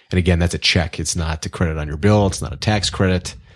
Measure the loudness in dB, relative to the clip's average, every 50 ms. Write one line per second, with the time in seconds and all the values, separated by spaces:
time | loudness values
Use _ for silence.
0 | _ -2 0 2 4 4 4 4 4 0 0 0 0 2 2 2 0 0 -4 -6
1 | -6 -4 -2 -4 -2 -4 -4 -6 -8 -8 -4 -2 -2 -2 -2 -4 -6 -6 -6 0
2 | 2 4 4 6 4 2 0 -2 -6 -8 -8 -4 -2 0 0 0 -2 -4 0 0
3 | 2 2 2 0 -2 -6 -14 -14 -20 -20 -20